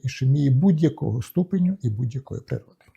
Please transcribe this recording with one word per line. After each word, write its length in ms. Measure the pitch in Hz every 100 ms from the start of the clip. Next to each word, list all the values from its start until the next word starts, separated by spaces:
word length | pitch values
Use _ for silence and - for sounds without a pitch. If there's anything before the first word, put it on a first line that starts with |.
ішемії 480 | 127 - 127 143 139
будь-якого 720 | 127 190 160 156 - - 110
ступеню 560 | - - 180 190 180 196
і 80 | 123
будь-якої 500 | 104 123 131 - 104
природи. 300 | - - - _ _